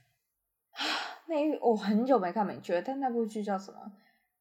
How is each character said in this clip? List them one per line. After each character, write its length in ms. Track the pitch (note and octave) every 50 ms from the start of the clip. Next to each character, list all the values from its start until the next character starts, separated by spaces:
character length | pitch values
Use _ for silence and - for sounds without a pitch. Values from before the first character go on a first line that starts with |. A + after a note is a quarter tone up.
| _ _ _ _ _ _ _ _ _ _ _ _ _ _ -
<sighs> 480 | - - D#4 - - - - - - - E4
那 120 | E4 C#4+
一， 180 | D4+ D#4 C#4+ -
我 120 | - A#3+ A3
很 300 | G3+ F#3+ G3+ A3 G#3+ B3
久 140 | C4 C4 G#3+
没 120 | F#3 F3
看 160 | - A3+ G3+
美 120 | E3+ C3 C3
剧 160 | - - E3+
了， 80 | F3+
但 180 | F3 C4 C4+ C#4
那 80 | C4+ B3+
部 160 | A#3 A#3 A3+
剧 180 | G#3 A3 G#3+
叫 160 | G#3 G#3+ G3 F#3+
什 140 | G3 -
么？ 60 | - - - G3+ - - _ _ _ _ _ _ _ _